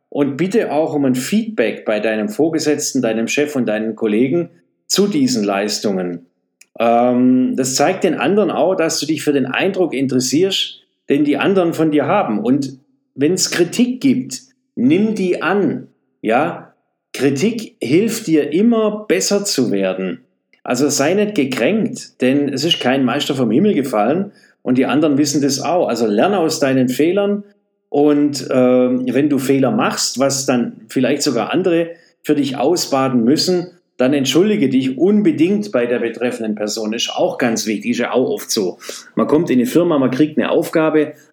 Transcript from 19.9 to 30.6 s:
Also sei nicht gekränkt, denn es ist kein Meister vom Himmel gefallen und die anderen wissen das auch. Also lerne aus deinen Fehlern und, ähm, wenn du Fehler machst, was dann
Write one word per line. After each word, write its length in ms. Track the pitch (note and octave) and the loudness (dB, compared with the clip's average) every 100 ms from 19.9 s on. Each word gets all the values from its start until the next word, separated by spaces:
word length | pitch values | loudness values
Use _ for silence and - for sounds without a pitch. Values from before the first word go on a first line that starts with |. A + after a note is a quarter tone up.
| F#2 F#2+ E2+ _ _ _ _ | -4 -6 -8 _ _ _ _
Also 260 | - B2 C#3+ | -6 -2 0
sei 240 | - C#3 | 0 0
nicht 220 | F#3+ G#3 | 0 0
gekränkt, 880 | G#3 C3+ B2 A#2+ G#3+ C#3 - - - | -2 -2 0 0 0 -2 -6 -14 -4
denn 260 | B2+ C#3+ C#3+ | 0 0 0
es 160 | C3 | -2
ist 160 | D#3 E3 | -2 -2
kein 240 | B2 C3+ | 0 0
Meister 300 | B2+ C3 C#3+ | 0 0 -2
vom 160 | C3+ A#2+ | 0 0
Himmel 240 | A2 G#3 | 2 2
gefallen 580 | E3 C3 G#2+ G#2 E3 G3+ - _ _ | 2 0 0 0 0 -2 -10 _ _
und 160 | - B2+ | -2 0
die 80 | B2+ | 2
anderen 320 | B2 D#3+ C#3 | 2 2 2
wissen 240 | D3 D#3 | 0 0
das 180 | C#3 - | 0 -2
auch. 280 | C3+ F3 C3+ | -2 0 0
Also 180 | A#2 - | 0 0
lerne 320 | G#3 E3+ G3+ | 2 2 2
aus 200 | D#3+ - | 0 0
deinen 300 | C3+ C3 B2 | 0 2 0
Fehlern 560 | - D#3 F#3+ G3+ G3+ - _ _ _ _ | 0 0 2 0 -2 -6 _ _ _ _
und, 580 | C#3+ D3 D3 D3 - - | 2 4 4 2 -2 -2
ähm, 540 | B2+ B2+ B2+ B2+ B2+ B2+ | 2 4 4 2 0 -2
wenn 220 | A#2+ D3 | 0 0
du 100 | C#3 | 0
Fehler 320 | B2+ C3+ C3 | 2 2 2
machst, 480 | A2 E3 A3 - - | 0 -2 -2 -4 -2
was 280 | C#3 - - | -2 0 0
dann 340 | B2+ | 0